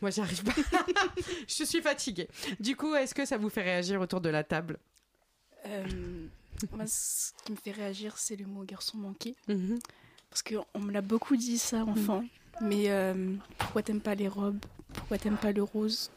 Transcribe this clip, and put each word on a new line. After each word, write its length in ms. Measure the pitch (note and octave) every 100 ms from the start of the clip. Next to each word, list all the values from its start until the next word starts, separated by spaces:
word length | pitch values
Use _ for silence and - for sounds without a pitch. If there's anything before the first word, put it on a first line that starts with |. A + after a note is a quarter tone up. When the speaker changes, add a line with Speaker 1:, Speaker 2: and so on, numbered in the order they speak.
Speaker 1:
Moi, 100 | G3+
j'y 100 | G3
arrive 240 | F#3+ F3
pas. 80 | G#3
<laughs> 960 | B3+ C#4 F4+ F4 F#4+ F#4+ - F4 F4 A#3+
Je 160 | -
suis 160 | D4+ E4
fatiguée. 480 | D4+ C#4 - F3+ E3 - - -
Du 160 | A3 C4+
coup, 180 | D4+
est-ce 200 | D4+ C4
que 100 | -
ça 140 | C#4 A#3
vous 100 | G#3
fait 140 | A3
réagir 380 | F3+ F3+ F3+ G3
autour 200 | F3+ F#3
de 80 | E3
la 160 | D3+
table ? 340 | D3+ D#3+ E3+ D3+ _ _ _ _ _ _ _ - G3+
Speaker 2:
Euh, 180 | G3+ F#3+ F#3 F3 F3 D#3+ - - - G#3 A3
moi, 80 | A3
ce 440 | - - - - -
qui 80 | -
me 40 | G#3
fait 160 | -
réagir, 460 | G3+ G3+ G3 G#3+ -
c'est 180 | - G3+
le 100 | G3
mot 180 | G3
garçon 340 | F#3+ F#3+ - A3
manqué. 360 | G3+ G3+ A#3 B3+ -
Speaker 1:
Mhm. 300 | G3+ F#3 A#3 - - - - _
Speaker 2:
Parce 120 | -
qu'on 380 | - G#3+ - -
me 120 | G3+
l'a 80 | G3+
beaucoup 360 | G3 A3+ - C4
dit, 220 | A#3+ A#3
ça, 260 | - A3+
enfant. 360 | A3 G#3+ G#3 G3+ A#3+ - - -
Speaker 1:
Mhm. 80 | A3
Speaker 2:
Mais, 160 | G3+ G3+
euh, 460 | G3 F#3+ F#3 F#3 G3 - -
pourquoi 260 | - A3
t'aimes 180 | G#3 G#3
pas 140 | G#3+
les 140 | G3+ G3
robes ? 300 | G3+ G3+ G3+ - - -
Pourquoi 260 | - - G3+
t'aimes 200 | G#3 G#3
pas 140 | G#3+
le 100 | G#3
rose ? 480 | G3+ G#3+ G#3+ A3 -